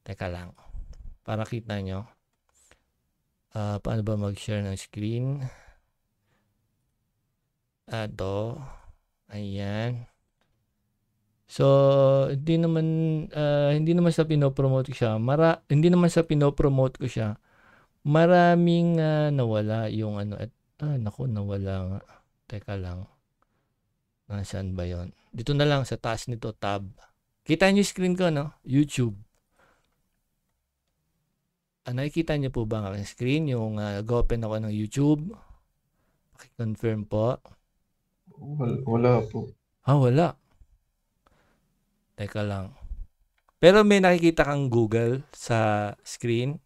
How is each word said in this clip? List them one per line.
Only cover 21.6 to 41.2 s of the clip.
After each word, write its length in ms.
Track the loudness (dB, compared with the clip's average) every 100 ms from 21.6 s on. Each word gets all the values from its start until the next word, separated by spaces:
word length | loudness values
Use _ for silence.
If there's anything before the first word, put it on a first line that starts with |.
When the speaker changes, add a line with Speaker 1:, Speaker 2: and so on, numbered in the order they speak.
| -4 -6 -6
Speaker 1:
nga. 60 | -8 -12 -20 _ _ -16
Teka 240 | -14 -10
lang. 320 | -10 -8 -10 -14 _ _ _ _ _ _ _ _ _ _ _ _
Nasaan 400 | -10 -8 -8 -6
ba 140 | -6 -6
yon? 240 | -8 -10 _ _
Dito 200 | -10 -4 0
na 80 | 2
lang 160 | 0 -2
sa 120 | -6
taas 320 | -6 -6 -8
nito, 240 | -8 -10
tab. 320 | -6 -4 -4 -6 -16 _ _ _ _
Kita 280 | -4 2 4
nyo 120 | 4
yung 80 | 0
screen 260 | 0 -2 0
ko, 120 | 0
no? 240 | 0 -6 -12 -2
YouTube. 520 | 0 0 0 -4 -4 -18 _ _ _ _ _ _ _ _ _ _ _ _ _ _ _ _ _ _ _ _ _ _ _ _ _ -8
Ah, 80 |
nakikita 440 | -6 -4 -2 -2 -2
nyo 120 | -2
po 120 | -4 -4
ba 160 | -4
ang 120 | -4
aking 160 | -6 -10
screen? 340 | -6 -2 0 0
Yung, 240 | -2 -4 -4
ah, 220 | -4 -6
nag-open 400 | -2 0 0 0
ako 140 | -2 -4
ng 100 | -4
YouTube. 600 | -4 -4 0 2 0 -2 -12 _ -20 _ _ _ _ _ _ _
Paki-confirm 720 | _ -20 -8 -8 -4 -4 -4 -4
po. 320 | -2 -2 -2 -10 _ _ _ _ _ _ _ _ -20
Speaker 2:
Wal-, 460 | -10 -4 -4 -4 -2
wala 360 | 2 4 4 0
po. 280 | -8 -10 -16 _ _ 2
Speaker 1:
Ah, 120 | 4
wala. 400 | 4 4 2 -2 _ _ -20 _ _ _ _ _